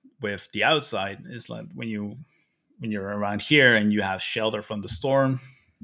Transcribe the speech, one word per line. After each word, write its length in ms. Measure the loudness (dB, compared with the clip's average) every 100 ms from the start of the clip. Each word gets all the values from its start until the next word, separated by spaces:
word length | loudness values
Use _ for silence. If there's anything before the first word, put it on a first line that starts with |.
| _ _
with 280 | -6 -6 -8
the 100 | 0
outside 600 | 2 2 0 -4 -4 -6 -12
is 220 | -14 -12
like 140 | -12 -12
when 140 | -10 -8
you, 260 | -6 -8 -10 -18 _ _ _ _ _
when 140 | -8
you're 100 | -6 -6
around 340 | -4 -4 -4
here 320 | 2 6 8
and 180 | 6 4
you 100 | 2
have 200 | 0 -2
shelter 400 | -4 -2 0 -2
from 200 | -4 -6
the 60 | -6
storm, 520 | -4 2 4 4 0 -6 -20 _ _